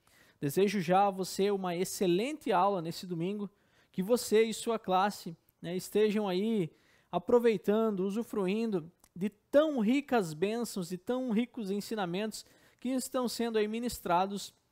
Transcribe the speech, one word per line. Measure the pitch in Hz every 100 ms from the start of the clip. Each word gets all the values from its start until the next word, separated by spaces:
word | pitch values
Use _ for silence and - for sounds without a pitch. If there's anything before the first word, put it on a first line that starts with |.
| _ _ _ _
Desejo | 147 180 202 202
já | 160 185 202
a |
você | 190 180 - 196
uma | 196 185 170
excelente | 185 - 190 175 254 311 247
aula | 180 196 190
nesse | 165 - 185
domingo, | 170 180 208 196 _ _ _ _
que | -
você | 190 240 - 214
e | 226
sua | 208 226 226
classe, | - 185 202 - 180 165 _ _
né, | 165 180
estejam | - 202 214 208 208
aí | 180 220 220 156 _ _ _ _
aproveitando, | 180 - 240 226 202 - 214 220 190
usufruindo | 196 208 226 220 185 214 226 185 165 _ _ 170
de | 208
tão | _ _ 277 311 269
ricas | 208 277 - 240 165
bênçãos, | 151 196 233 220 196 170
de | 180
tão | - 254 254
ricos | 208 240 262 190
ensinamentos | 202 - 220 175 180 220 - - _ _ _
que | 247
estão | 262 - 262 240
sendo | - 233 220
aí | 208
ministrados | 226 240 - 196 175 196 202 - _ _